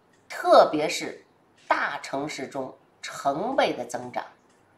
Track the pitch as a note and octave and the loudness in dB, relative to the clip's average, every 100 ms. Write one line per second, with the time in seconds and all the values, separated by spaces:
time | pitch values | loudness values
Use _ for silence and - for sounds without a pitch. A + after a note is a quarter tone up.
0 | _ _ _ - F4+ D4 E3+ D#3 D3+ - | _ _ _ -6 6 8 8 4 -2 -2
1 | D3 - - _ _ _ - - G#3+ C#3+ | -8 -12 -20 _ _ _ -2 0 0 -6
2 | - C#3 D3+ - B2+ C#3 A#2 - _ _ | -8 -6 -6 -8 -10 -8 -10 -14 _ _
3 | - - C#3+ C#3+ A3+ C4 - - B2 A#2+ | -16 -4 -2 -2 -2 0 0 -2 -8 -10
4 | B2 - - - _ _ _ | -8 -10 -12 -18 _ _ _